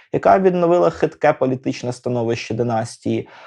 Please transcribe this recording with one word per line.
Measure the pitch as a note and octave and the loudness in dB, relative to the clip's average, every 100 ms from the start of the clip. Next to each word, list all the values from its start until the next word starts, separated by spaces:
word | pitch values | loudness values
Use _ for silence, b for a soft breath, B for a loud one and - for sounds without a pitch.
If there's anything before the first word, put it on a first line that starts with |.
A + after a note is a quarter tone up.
| B | B
яка | - F#3 G3 | 0 4 4
відновила | F#3+ F3+ E3+ F3 E3+ | 4 2 2 4 2
хитке | - D#3 - D3 | 0 -4 0 0
політичне | D3+ C3 C3 C3+ C3 B2 | 2 0 -2 -4 -6 -6
становище | B2 B2+ B2 A#2 A#2 - | -6 -4 -2 -2 -4 -4
династії, | A2+ A#2+ A2+ A#2 - B2 A2+ B2+ B | -4 -2 -2 -4 -8 -4 -4 -6 B